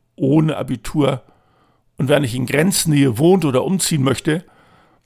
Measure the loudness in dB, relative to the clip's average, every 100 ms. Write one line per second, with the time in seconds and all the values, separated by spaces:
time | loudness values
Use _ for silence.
0 | _ -4 0 2 2 -2 -6 -8 -4 -2
1 | 0 -2 -10 _ _ _ _ _ _ -6
2 | 0 2 0 -4 -2 0 0 0 0 2
3 | 2 2 2 4 2 0 0 -2 -2 0
4 | 0 -2 -2 -4 -6 _ _ _ _ _